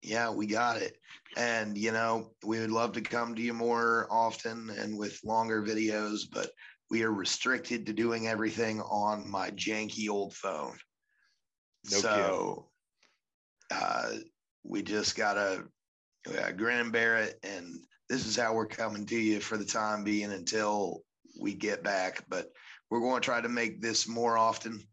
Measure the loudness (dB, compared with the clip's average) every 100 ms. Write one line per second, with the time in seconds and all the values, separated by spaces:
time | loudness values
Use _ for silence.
0 | -2 0 0 0 0 2 2 2 -2 -6
1 | -20 -20 -10 -2 2 2 0 0 0 2
2 | 2 2 -2 _ -2 0 2 2 2 0
3 | -2 -2 -2 -2 -4 0 2 4 4 4
4 | 4 4 2 0 -6 -6 -8 -6 -4 -2
5 | -4 -6 0 0 2 0 0 2 2 2
6 | -2 -4 -4 -4 -6 -8 -20 -20 _ 0
7 | 2 0 -2 0 0 0 0 -4 -2 0
8 | 2 2 0 0 0 2 0 0 -2 0
9 | 0 0 -2 -4 -4 -2 -2 -2 -2 -2
10 | 0 0 -2 -4 -4 -4 -4 -8 -20 _
11 | _ _ _ _ _ _ _ _ -2 0
12 | 4 4 4 2 0 -4 -12 _ _ _
13 | _ _ _ _ _ _ _ -2 0 0
14 | -2 -4 -10 _ _ _ -6 -4 -2 0
15 | 0 0 0 2 2 0 -6 _ _ _
16 | _ _ -6 -2 -2 0 0 2 2 4
17 | 4 4 2 -4 -8 -8 -10 -14 -16 _
18 | _ -2 0 0 2 2 0 -2 -4 -2
19 | -2 0 2 2 0 -4 -2 0 0 0
20 | 2 0 0 -4 -2 0 2 2 0 -4
21 | -12 _ -20 -6 -4 -2 -2 -2 0 0
22 | 0 -4 -6 -6 -6 -12 -20 -20 _ 0
23 | 2 2 2 0 0 0 -2 -2 -2 0
24 | 0 0 2 6 4 2 -4 -10 -14